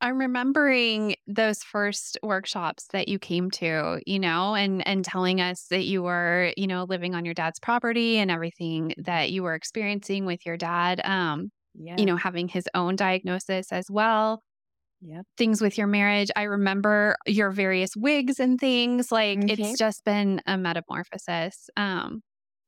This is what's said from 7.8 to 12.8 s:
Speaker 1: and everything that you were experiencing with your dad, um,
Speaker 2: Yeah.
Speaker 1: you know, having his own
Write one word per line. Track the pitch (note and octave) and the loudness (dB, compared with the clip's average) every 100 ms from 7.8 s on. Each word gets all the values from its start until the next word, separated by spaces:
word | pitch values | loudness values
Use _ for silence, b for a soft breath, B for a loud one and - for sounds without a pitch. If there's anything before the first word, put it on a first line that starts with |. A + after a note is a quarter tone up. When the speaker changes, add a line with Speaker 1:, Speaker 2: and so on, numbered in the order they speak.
| A#3+ A#3 A#3 A3+ | 0 0 2 2
Speaker 1:
and | F#3+ | 2
everything | E3+ E3 - E3 D#3+ D#3+ - | 0 -4 -6 -4 -2 -4 -4
that | F#3 F3 D3+ | -4 0 0
you | F#3 | -2
were | F3+ D#3+ | -2 -4
experiencing | - A3+ G#3 G3+ G3+ G3 F#3+ | -6 -6 -4 -4 -4 -4 -2
with | F3 F3 | -4 -6
your | E3+ | -6
dad, | E3+ E3+ F3 F3+ | -2 0 0 0
um, | - F#3+ E3 D3 G3 - _ | 0 0 0 -2 -6 -12 _
Speaker 2:
Yeah. | - D#3+ F3+ | -20 -8 0
Speaker 1:
you | G3+ | 2
know, | F3 | 2
having | F#3 F3 F3 | -2 -4 -4
his | F3+ - | -4 -4
own | F3+ | -2